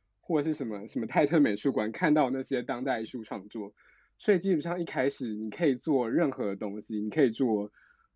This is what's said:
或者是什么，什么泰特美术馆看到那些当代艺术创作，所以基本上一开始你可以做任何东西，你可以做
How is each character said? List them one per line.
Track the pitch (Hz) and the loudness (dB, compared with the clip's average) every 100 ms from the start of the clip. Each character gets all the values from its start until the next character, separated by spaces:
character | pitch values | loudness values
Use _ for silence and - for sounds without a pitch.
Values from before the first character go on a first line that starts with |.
| _ _ | _ _
或 | - 160 | -4 -2
者 | 147 | 0
是 | 151 | -2
什 | 123 | -4
么， | 104 101 | -8 -6
什 | 131 | -6
么 | 113 | -2
泰 | 175 151 | 2 4
特 | 165 | 4
美 | 135 104 | 4 2
术 | 139 | 0
馆 | 120 107 | 0 -2
看 | 110 170 | 0 2
到 | 151 135 | 4 2
那 | 135 | 0
些 | 131 131 | -2 -4
当 | 120 123 | -2 -4
代 | 131 120 | -2 -2
艺 | 110 | -4
术 | 127 | -8
创 | 110 113 101 | -8 -10 -10
作， | 117 101 _ _ _ _ _ | -10 -10 _ _ _ _ _
所 | - | 2
以 | 190 | 2
基 | 190 | 4
本 | 170 | 0
上 | 170 180 | 0 -4
一 | 170 | -4
开 | 156 135 | 0 0
始 | 139 120 107 | 0 -6 -6
你 | 110 | -6
可 | - 170 | 0 0
以 | 127 | 2
做 | - 139 117 | 0 0 2
任 | 139 160 | 2 0
何 | 135 110 98 | 0 -4 -4
东 | 104 104 | -6 -8
西， | - 110 | -6 -4
你 | 107 | -2
可 | 151 | 2
以 | 135 | 2
做 | 110 131 104 104 _ _ _ _ | 4 2 2 -2 _ _ _ _